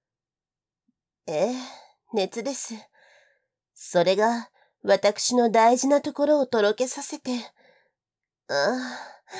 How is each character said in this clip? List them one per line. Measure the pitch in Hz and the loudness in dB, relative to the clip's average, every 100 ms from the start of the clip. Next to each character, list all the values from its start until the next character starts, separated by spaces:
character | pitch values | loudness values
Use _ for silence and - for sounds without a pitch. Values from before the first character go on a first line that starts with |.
| _ _ _ _ _ _ _ _ _ _ _ _ - | _ _ _ _ _ _ _ _ _ _ _ _ -8
え | 151 208 | -2 -2
え、 | 254 254 - - _ _ | -2 -10 -18 -20 _ _
熱 | 220 190 226 | -4 -2 -4
で | 233 | -4
す。 | 262 - 220 - _ _ _ _ _ _ _ _ | -2 -2 -4 -16 _ _ _ _ _ _ _ _
そ | - - 180 | -10 -2 2
れ | 175 190 | 2 2
が | 220 233 226 _ _ _ | 2 0 -6 _ _ _
私 | 196 196 202 - - 247 | 0 2 2 0 0 2
の | 233 | 2
大 | 226 226 247 | 4 6 4
事 | 269 | 2
な | 285 | 2
と | 302 | 0
こ | 285 285 | -2 2
ろ | 302 | 2
を | 262 | 2
と | 233 | 2
ろ | 208 | 2
け | 214 254 | 0 -2
さ | - | -2
せ | 269 302 | -6 -6
て、 | - 247 - _ _ _ _ _ _ _ _ _ - | -6 -8 -8 _ _ _ _ _ _ _ _ _ -6
あ | 139 147 254 247 247 - - _ 381 | -2 -2 -2 -8 -12 -16 -20 _ -16